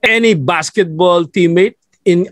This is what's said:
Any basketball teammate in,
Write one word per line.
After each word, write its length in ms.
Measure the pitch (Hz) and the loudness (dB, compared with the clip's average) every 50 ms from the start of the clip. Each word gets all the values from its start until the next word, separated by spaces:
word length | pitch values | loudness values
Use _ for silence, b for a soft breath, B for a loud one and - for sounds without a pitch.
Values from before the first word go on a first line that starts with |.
| - | -2
Any 320 | 220 220 226 233 226 202 | 0 0 2 2 2 0
basketball 880 | 156 131 151 175 160 151 - - 220 190 165 156 156 180 180 175 170 170 | 0 0 -2 -2 -4 -4 -6 -2 -4 -4 -2 -2 0 0 2 2 0 -2
teammate 500 | - - 196 170 170 170 180 190 233 - _ _ _ _ _ - | -2 -2 0 0 2 2 2 0 0 -2 _ _ _ _ _ -2
in, 240 | 196 175 175 190 202 | 0 0 0 -2 -4